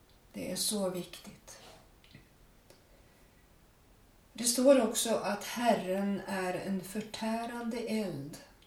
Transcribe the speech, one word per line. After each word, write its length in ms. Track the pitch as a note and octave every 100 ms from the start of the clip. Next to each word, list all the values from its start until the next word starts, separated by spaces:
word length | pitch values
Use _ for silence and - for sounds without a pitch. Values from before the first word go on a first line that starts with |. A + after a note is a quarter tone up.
| - - -
Det 180 | G3+ -
är 40 | F#3
så 340 | - G#3 F#3+
viktigt. 680 | F3+ E3+ - - - - - - - - - - - - - - - - - - - - - - - - - - - - - - - -
Det 100 | A3+
står 380 | A#3+ - B3+ C4 A3
också 260 | - A#3 G#3
att 280 | F#3 G3+
Herren 760 | - A#3 A#3+ F#3+ F#3 G3 G3+ G3 -
är 260 | G3 F3+
en 280 | F3 F#3+ F#3+
förtärande 960 | - G#3+ G#3 - A3 A3+ A#3 A#3+ A#3 B3
eld 600 | - A3 G3 C#3+ C#3+ - - -